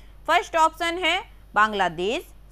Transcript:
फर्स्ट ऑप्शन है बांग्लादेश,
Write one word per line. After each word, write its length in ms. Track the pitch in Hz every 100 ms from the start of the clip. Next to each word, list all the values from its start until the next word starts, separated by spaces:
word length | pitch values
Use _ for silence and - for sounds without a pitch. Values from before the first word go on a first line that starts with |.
| - - -
फर्स्ट 280 | 349 - 330
ऑप्शन 420 | 320 330 339 339
है 220 | 330 370 - - - 202
बांग्लादेश, 680 | 214 202 180 165 190 294 - - -